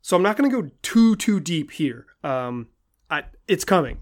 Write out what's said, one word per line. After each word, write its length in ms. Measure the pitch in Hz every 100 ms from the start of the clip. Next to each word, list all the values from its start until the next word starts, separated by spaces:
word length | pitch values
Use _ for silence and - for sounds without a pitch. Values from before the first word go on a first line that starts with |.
So 140 | - 180
I'm 80 |
not 140 | 196 214
gonna 120 | 277
go 200 | 247 147 _
too, 320 | - 233 226 214
too 240 | - 202
deep 320 | 151 165 143
here. 340 | - 147 113 - _
Um, 460 | 151 131 123 123 117 _ _ _ _
I, 140 | 147 - - -
it's 160 | 170
coming. 360 | - 185 135 -